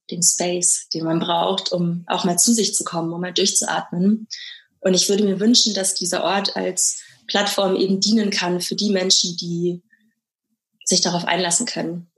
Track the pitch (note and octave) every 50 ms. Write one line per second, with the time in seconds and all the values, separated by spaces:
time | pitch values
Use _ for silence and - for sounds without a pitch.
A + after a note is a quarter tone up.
0 | _ - - F3 E3+ - - - F3 F3+ F3 F3 F3 - - - - - - D#3+
1 | D#3+ D#3+ E3 E3+ E3+ - E3+ E3+ E3+ F#3 G3 F#3+ - - - F3+ F3 E3+ E3+ F3
2 | F3 - - F#3 - F#3 F3 F3 - - A#3 A3+ G3+ F#3+ - - - - - E3+
3 | E3 E3 E3+ F3 F3+ F3+ F3 F3+ F#3 G3 - - - - - F3 E3+ - - F3
4 | F3+ G3+ G#3+ A3 A3+ - - - - - - - - _ _ _ - F#3+ F#3 F3
5 | - - G3+ G3+ G#3 G3 F#3+ F3+ G3+ A3 B3 A#3+ - A3+ G3+ G3 F#3+ F#3+ - -
6 | F#3 F3 F3+ F3+ F3 E3+ F#3+ G3+ G#3 - - F#3+ F#3 F#3 F#3 - - - - -
7 | - - - _ _ - - G3+ G#3 G3+ - - G3 F#3 F#3+ - F#3+ F#3+ G3 F#3+
8 | - G#3 A3 A3+ G3+ G3 F#3+ - F3+ F3+ F3+ F3 F3 - - F3+ G3+ G#3 G3+ F#3
9 | F#3 F#3+ F#3 - - F#3 F3 E3+ F3 F3 E3+ E3+ F3 F3 F3 F3 - _ _ _
10 | _ _ _ _ _ _ _ _ _ _ _ _ _ _ _ _ - - F#3 -
11 | - E3 E3+ F3 F3 - E3+ F3 F#3+ E3+ F3 - B3 - - - E3 E3 E3+ F3
12 | F3 _ _